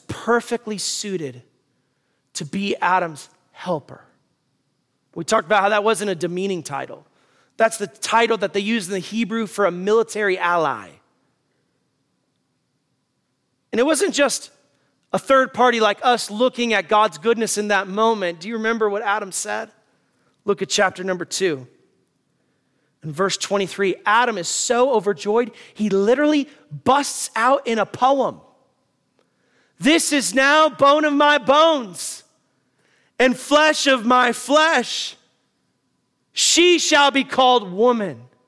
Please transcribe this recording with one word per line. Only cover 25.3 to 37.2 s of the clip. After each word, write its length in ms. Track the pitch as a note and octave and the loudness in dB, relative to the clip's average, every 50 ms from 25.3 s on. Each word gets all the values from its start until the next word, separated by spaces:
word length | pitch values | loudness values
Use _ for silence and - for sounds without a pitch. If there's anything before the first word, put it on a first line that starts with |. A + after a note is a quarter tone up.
| G#3+ A#3 B3 G#3+ - - - - _ | 0 0 -2 -2 -6 -16 -20 -14 _
he 140 | - G#3+ G3+ | -4 -2 0
literally 600 | G3 G3 G3 G#3+ B3+ C#4 D4 D4+ D4+ D4 C4+ - - _ _ _ - C#3+ - | 0 2 2 2 2 2 2 2 2 0 -2 -4 -8 _ _ _ -16 -4 0
busts 460 | A#3 C4 C#4+ C#4 - - - - - - | 2 2 2 0 -2 -6 -8 -8 -6 -2
out 320 | A3 A3+ B3+ C#4 C#4+ - | 0 2 2 2 0 0
in 120 | B3 A3+ A3 | -2 -2 -2
a 80 | G3 | -2
poem. 540 | - - - B3 C4 C#4 C4+ A#3+ E3+ A2+ - - _ _ _ _ _ _ _ _ _ _ _ _ _ _ _ _ _ _ _ _ _ _ _ _ _ _ - | -4 -2 0 2 2 2 2 0 -2 -4 -8 -16 _ _ _ _ _ _ _ _ _ _ _ _ _ _ _ _ _ _ _ _ _ _ _ _ _ _ -2
"This 340 | E3 C4 D#4+ E4 - - | 2 2 4 4 2 0
is 220 | D4 C#4 G3+ F3 F#3+ | 0 -2 -2 0 0
now 340 | C4+ C4+ C#4 D4 D#4 D#4 D4+ | 2 4 4 6 4 4 2
bone 360 | A#3+ - C#4 C#4 C#4+ D4+ D#4 | 2 4 4 4 6 4 2
of 80 | D4+ | 2
my 260 | C#4+ C#4+ D4 D4 D4 C#4+ | 2 4 4 4 4 4
bones 840 | G#3+ G#3 C4+ D4+ D#4+ E4 D#4 C#4 A#3 F#3+ E3+ - - - - - - _ _ _ _ _ _ _ _ _ _ _ _ _ _ _ _ _ _ - | 4 4 4 6 6 4 4 0 -2 -8 -10 -10 -10 -10 -10 -12 -16 _ _ _ _ _ _ _ _ _ _ _ _ _ _ _ _ _ _ 2
and 180 | B3 C4 B3 | 2 2 2
flesh 500 | B3+ - - C#4+ D4 D#4 D#4 D4+ - - | 0 -2 2 2 4 4 4 2 2 2
of 200 | C#4 C4+ B3 G#3 | 2 2 2 2
my 260 | A#3+ B3 B3+ B3 A#3+ | 2 2 4 4 2
flesh. 840 | A#3 - - - C#4 D#4 D#4 D#4+ D#4+ B3+ A#3 - - - - - - _ _ _ _ _ _ _ _ _ _ _ _ _ _ _ _ _ _ _ _ _ _ _ | 0 -2 -2 2 2 4 4 4 2 0 -2 -2 -6 -8 -8 -10 -12 _ _ _ _ _ _ _ _ _ _ _ _ _ _ _ _ _ _ _ _ _ _ _
She 460 | - - - - - D#4+ F4 F4+ F4 D#4 | -6 -2 0 2 2 4 4 4 4 2
shall 320 | - - D4+ C#4+ C#4+ C#4 | 2 2 4 4 4 4
be 140 | C4 C4+ | 2 0